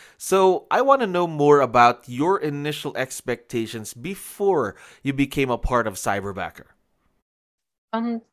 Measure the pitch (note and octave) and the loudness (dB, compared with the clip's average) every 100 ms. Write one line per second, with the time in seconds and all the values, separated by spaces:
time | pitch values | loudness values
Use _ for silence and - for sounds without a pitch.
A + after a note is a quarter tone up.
0 | - - - F#3+ F#3+ F3+ - G3+ C4+ C#4 | -20 -14 0 4 4 2 0 0 4 2
1 | A3+ F3 F3 D3+ C#3+ D3 C3 B2 A#2+ B2 | 2 -2 -2 2 6 6 6 6 4 4
2 | - B2 D#3+ G3 D3+ C#3+ D3 D3 D3 - | -6 -4 0 0 -2 -6 -6 -8 -8 -6
3 | C3 - - A#2+ - A#2+ A2+ A#2 G#2+ A#2+ | -8 -8 -8 -8 -6 -6 -6 -8 -14 -12
4 | C#3 G3 - - G3+ F3 G#2+ - - - | -12 -12 -14 -4 0 2 0 -6 -18 -10
5 | C3+ C3+ C#3 D3 C3+ A#2+ - B2 A2 F#2+ | -6 -2 -2 0 -2 0 0 0 -2 -4
6 | - G2+ G2 F#2+ E2+ - - _ _ _ | -4 -4 -4 -8 -10 -12 -20 _ _ _
7 | _ _ _ _ _ _ _ _ _ A3+ | _ _ _ _ _ _ _ _ _ -6
8 | A#3 A#3 - | -4 -6 -10